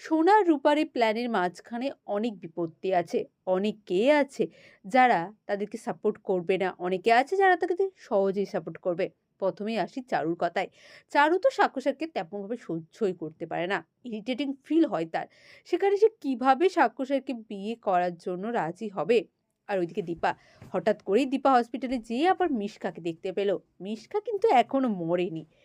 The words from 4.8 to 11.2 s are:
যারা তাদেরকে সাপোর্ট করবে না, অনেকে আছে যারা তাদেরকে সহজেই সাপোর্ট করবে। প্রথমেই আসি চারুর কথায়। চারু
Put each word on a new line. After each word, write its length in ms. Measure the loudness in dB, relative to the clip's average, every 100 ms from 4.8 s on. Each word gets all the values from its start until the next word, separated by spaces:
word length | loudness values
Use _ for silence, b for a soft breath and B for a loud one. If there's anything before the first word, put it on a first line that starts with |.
যারা 360 | -2 4 4 4 -2 -10
তাদেরকে 320 | -6 -6 -6 -8
সাপোর্ট 380 | -10 -4 -4 -4
করবে 320 | -2 -2 0 -2
না, 100 | -2 -4
অনেকে 320 | -4 -2 4
আছে 220 | 4 4 2
যারা 200 | 4 4
তাদেরকে 300 | 0 0 -2 _
সহজেই 520 | -2 0 2 0 -2
সাপোর্ট 280 | -4 -8 -6
করবে। 280 | -4 -2 -4 _ _ -4
প্রথমেই 360 | -4 -4 -6 -4
আসি 220 | -4 -6
চারুর 340 | -4 -4 -2 -2
কথায়। 320 | -2 -2 -6 B B B B
চারু 260 | 2